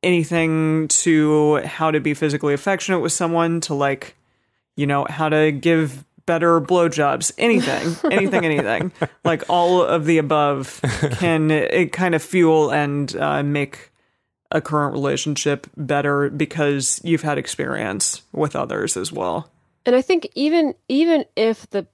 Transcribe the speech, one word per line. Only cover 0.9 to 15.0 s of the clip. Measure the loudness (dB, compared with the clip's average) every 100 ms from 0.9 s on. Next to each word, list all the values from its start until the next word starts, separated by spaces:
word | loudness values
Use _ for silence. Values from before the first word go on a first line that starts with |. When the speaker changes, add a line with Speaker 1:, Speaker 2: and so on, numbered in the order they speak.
| 0 2 4 4 4 4 2
Speaker 1:
how | -2 -2 0
to | 0
be | 0
physically | -2 -2 0 -2
affectionate | -2 -2 -4 0 -2
with | 0
someone, | -2 0 0 0 0
to, | -2
like, | -2 -2 -2 -8 _ _ _ _ _ _ -4
you | -2
know, | 0 -2
how | -2 0
to | 4 2
give | 2 2 2 0 -6 -20 _ -2
better | 0 4 2
blowjobs, | 4 2 2 2 0 0 -4 0
anything, | 2 2 2 -2 -4 -2
Speaker 2:
<laughs> | 0
Speaker 1:
anything, | 0 2 0 0
anything. | 0 0 -2 -4 -4 -8 _
Like, | -2 -2 0
all | 2 4 4
of | 2 0 2
the | 2
above | 2 2 2 0 -6 -4 -4 -2 -2 0
can, | 0 2 2
it | 2 2 0 0
kind | 0 0
of | 0
fuel | 0 2 4 4 4
and, | 2 0 -2 -4 -2
uh, | -2 0
make | 0 -2 -4 -8 -20 _ _ _ _ _ _
a | -4
current | 0 0 0
relationship | -2